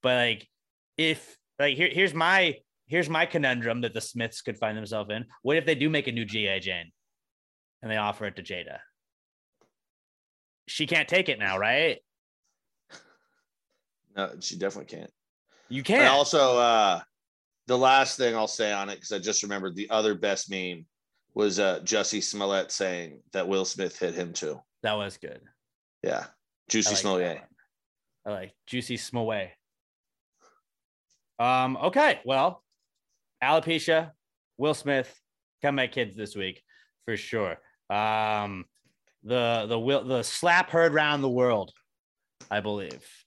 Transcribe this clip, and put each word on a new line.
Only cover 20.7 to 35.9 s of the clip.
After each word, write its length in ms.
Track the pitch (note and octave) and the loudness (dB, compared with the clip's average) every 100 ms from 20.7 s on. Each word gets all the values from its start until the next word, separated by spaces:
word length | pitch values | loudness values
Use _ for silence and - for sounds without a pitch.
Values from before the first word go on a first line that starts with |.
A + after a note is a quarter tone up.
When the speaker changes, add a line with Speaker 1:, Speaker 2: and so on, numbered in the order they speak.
| F2 E2 _ _ _ _ | -8 -14 _ _ _ _
Speaker 2:
was, 240 | A2 G#2 F#2+ | 0 0 4
uh, 220 | G2 E2+ | 2 0
Jussie 420 | F2 G#2 G2 G#2+ | 0 0 0 -2
Smollett 480 | - G#2 G2 G2 F2+ | -4 -4 0 0 -2
saying 520 | - F#2+ F2+ E2+ D2 _ | -2 -2 -4 -8 -14 _
that 160 | G2 F2+ | -6 -2
Will 160 | F#2+ | 0
Smith 340 | F#2+ - F#2 - | -2 -4 -6 -4
hit 140 | F2+ | -4
him 180 | E2+ F2 | -4 -6
too. 260 | E2+ D#2+ C#2+ _ _ | -6 -8 -8 _ _
Speaker 1:
That 100 | A2+ | -4
was 220 | G#2+ G2+ - | -2 -4 -10
good. 240 | D2+ C#2 - _ _ _ _ _ | -16 -16 -20 _ _ _ _ _
Speaker 2:
Yeah. 240 | - - - _ _ _ _ | -4 -4 -6 _ _ _ _
Juicy 200 | A2+ G#2 | 0 0
Speaker 1:
I 20 | |
like 60 | G2+ | 0
Speaker 2:
Smollett. 360 | G#2 F#2 F2+ D#2 | 0 0 -2 -6
Speaker 1:
that 20 | |
one. 80 | - _ _ _ _ _ _ _ | -12 _ _ _ _ _ _ _
I 140 | G#2 G#2 | -10 -10
like 160 | F#2+ _ - | -10 _ -8
Juicy 300 | B2+ A#2 A#2 | -8 -6 -8
Smollett. 540 | - A#2+ A2+ G#2+ F#2 - _ _ _ _ _ _ _ _ _ _ _ _ _ _ _ _ _ - | -6 -6 -4 -4 -6 -12 _ _ _ _ _ _ _ _ _ _ _ _ _ _ _ _ _ -2
Um, 380 | A#2+ B2+ B2+ C3 | 2 2 2 0
okay, 440 | E3 B3+ D4+ - | 0 4 4 2
well, 380 | A#2+ C3+ E3 F3 _ _ _ _ _ _ _ _ | 0 2 2 0 _ _ _ _ _ _ _ _
alopecia, 720 | A2+ D#3+ D#3+ E3 D#3 D#3+ E3 - _ _ _ _ | 2 2 2 -2 4 2 2 -12 _ _ _ _
Will 160 | C#3+ | -2
Smith, 440 | D3 C#3+ C#3 B2+ - _ _ _ _ | 0 0 0 0 -10 _ _ _ _
come 160 | C#3+ C#3 | -2 0
at 140 | B2+ | -2